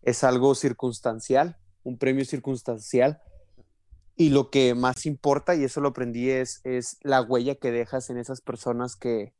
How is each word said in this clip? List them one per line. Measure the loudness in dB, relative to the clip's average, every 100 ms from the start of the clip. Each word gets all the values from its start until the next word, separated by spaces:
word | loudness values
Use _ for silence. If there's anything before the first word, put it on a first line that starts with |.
Es | 0 2
algo | 2 4 4 4
circunstancial, | 0 -2 -6 -4 -6 -6 0 2 2 -4 _ _
un | -12 -2
premio | 0 0 -2
circunstancial. | -6 -6 -6 -6 -8 -2 2 2 0 -14 -20 _ -20 _ _ _ -20 _ 2
Y | 4
lo | 4 4
que | 4 4 4
más | 0 -2 -6
importa, | -2 0 0 2 0
y |
eso | 0 0
lo | -4
aprendí, | -2 -6 -2 -2
es, | -2 -4 -8
es | -6 -6 -6 -10
la | 0 0
huella | 2 0 0 -2
que | -2
dejas | -2 -2 -6 -6
en | -10
esas | -8 -10
personas | -10 -8 -4 -4 -6 -6
que | -4 -4 -4